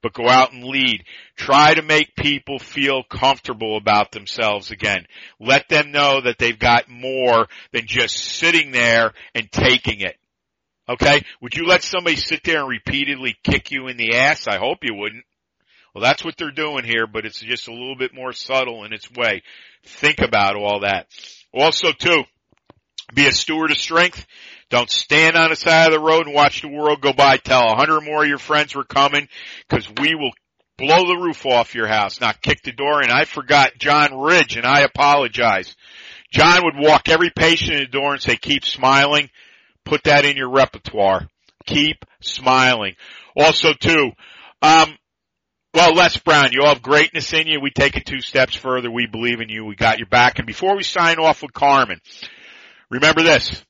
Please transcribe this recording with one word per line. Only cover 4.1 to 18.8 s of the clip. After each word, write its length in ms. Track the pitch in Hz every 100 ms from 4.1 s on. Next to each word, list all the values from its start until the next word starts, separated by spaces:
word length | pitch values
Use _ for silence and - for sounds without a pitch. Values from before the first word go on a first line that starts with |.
themselves 580 | 110 98 - 110 104 98
again. 360 | 110 107 95 90 - - _
Let 300 | - 139 -
them 220 | 156 147
know 300 | 143 143 135
that 160 | 123 117
they've 200 | 120 113
got 300 | 123 120 -
more 600 | 120 131 131 127 117 110 - -
than 140 | 120 117
just 300 | 110 117 -
sitting 540 | - - 165 170 147
there 420 | 127 120 117 113 - -
and 160 | 117 113
taking 480 | - 131 127 - 107
it. 160 | 92 - _ _ _ _ _ _ -
Okay? 340 | 123 147 147 - -
Would 140 | 123 -
you 100 | 165
let 160 | 180
somebody 340 | - 190 175 147
sit 260 | - 160
there 160 | - 160
and 80 | 139
repeatedly 680 | 120 - 139 139 139 131 110
kick 280 | - 131 -
you 180 | 139 131
in 100 | 123
the 160 | 113
ass? 320 | 117 135 151 -
I 100 | 101
hope 220 | 113 -
you 120 | 139
wouldn't. 300 | 104 104 110 _ _ _ _ _ _ _
Well, 80 | -
that's 220 | 120 143
what 140 | 165 -
they're 140 | 160
doing 320 | 139 151 143
here, 220 | 117 117 113
but 200 | 107 107
it's 140 | -
just 280 | 110 120 -
a 40 |
little 240 | 117 127 135
bit 180 | 127
more 180 | 131 127
subtle 520 | 123 - 131 127 117